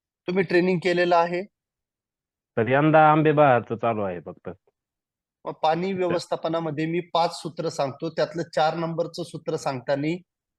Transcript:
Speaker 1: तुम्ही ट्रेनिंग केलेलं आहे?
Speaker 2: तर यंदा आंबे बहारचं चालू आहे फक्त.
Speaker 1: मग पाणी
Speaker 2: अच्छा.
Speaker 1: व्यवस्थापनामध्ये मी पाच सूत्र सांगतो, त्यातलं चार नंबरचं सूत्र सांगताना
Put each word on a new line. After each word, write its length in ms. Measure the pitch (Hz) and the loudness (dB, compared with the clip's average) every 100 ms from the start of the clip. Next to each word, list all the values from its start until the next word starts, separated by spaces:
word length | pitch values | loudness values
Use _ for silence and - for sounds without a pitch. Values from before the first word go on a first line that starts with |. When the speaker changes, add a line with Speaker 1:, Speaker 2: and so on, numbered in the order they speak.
| _ _ - | _ _ -4
Speaker 1:
तुम्ही 180 | 185 | -2
ट्रेनिंग 340 | 185 180 180 185 | 2 2 2 0
केलेलं 340 | 180 175 175 170 | 0 0 2 4
आहे? 260 | 175 175 208 _ _ _ _ _ _ _ _ _ _ - | 2 -2 -8 _ _ _ _ _ _ _ _ _ _ -4
Speaker 2:
तर 120 | 113 | 0
यंदा 420 | 135 156 156 156 | 2 4 6 6
आंबे 200 | 156 151 | 6 4
बहारचं 440 | 151 147 120 - 113 | 4 6 4 0 -4
चालू 260 | 117 107 | -2 -2
आहे 180 | 98 87 | -4 -6
फक्त. 300 | 85 82 - 85 _ _ _ _ _ _ _ _ | -12 -16 -16 -18 _ _ _ _ _ _ _ _
Speaker 1:
मग 80 | 160 | -14
पाणी 400 | 151 156 165 185 | -4 0 0 -2
Speaker 2:
अच्छा. 140 | 190 180 | -2 -2
Speaker 1:
व्यवस्थापनामध्ये 800 | 175 - 170 165 165 165 143 160 | -2 -4 -6 -4 -4 -4 -4 -4
मी 140 | 170 | -4
पाच 420 | 175 165 170 170 | -2 0 -2 -4
सूत्र 260 | 170 - 160 | -12 -8 -8
सांगतो, 420 | - 135 - 165 | -4 -4 -4 -8
त्यातलं 320 | 156 147 165 156 | -4 -4 -4 -6
चार 200 | - 156 | 0 0
नंबरचं 480 | 165 165 160 165 - | 0 -4 -4 -6 -8
सूत्र 340 | 165 156 - 160 | -14 -12 -8 -6
सांगताना 600 | - 131 117 139 151 180 - _ _ | -6 -6 -4 -2 -2 -6 -8 _ _